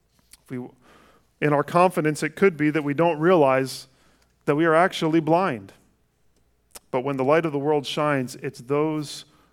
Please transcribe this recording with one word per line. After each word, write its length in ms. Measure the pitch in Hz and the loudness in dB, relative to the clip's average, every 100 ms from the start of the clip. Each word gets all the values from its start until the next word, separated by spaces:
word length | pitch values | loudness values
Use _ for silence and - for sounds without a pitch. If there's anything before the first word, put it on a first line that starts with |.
| _ _ _ - | _ _ _ -20
If 80 | _ | _
we, 160 | 131 123 - _ _ _ _ _ _ | -14 -12 -18 _ _ _ _ _ _
in 140 | 151 | 0
our 100 | 147 | 0
confidence, 580 | 139 175 185 180 151 151 | 0 4 4 2 -2 -2
it 140 | 156 - | -6 2
could 220 | 196 156 | 0 2
be 120 | 151 | -2
that 120 | 156 | 0
we 100 | 143 | -4
don't 260 | 139 170 151 | 0 0 2
realize 680 | 165 185 139 131 131 127 - _ _ _ _ _ | 2 4 4 2 0 -6 -18 _ _ _ _ _
that 120 | - 147 | -4 0
we 100 | 170 | 2
are 100 | 160 | 4
actually 460 | 180 - 160 165 | 2 0 0 0
blind. 500 | 151 165 190 120 98 - _ _ _ _ _ _ _ _ _ - _ | 2 0 0 -4 -12 -20 _ _ _ _ _ _ _ _ _ -20 _
But 140 | - 127 | -6 -4
when 100 | 139 | -4
the 80 | |
light 220 | 131 156 165 | 2 2 2
of 80 | |
the 40 | 143 | -4
world 300 | 143 151 143 | -2 -2 -2
shines, 480 | - 151 143 123 - | -4 -2 -2 -4 -8
it's 240 | 143 - | -12 -12
those 640 | 120 143 156 151 143 - - _ _ | -4 -2 -2 -4 -8 -14 -20 _ _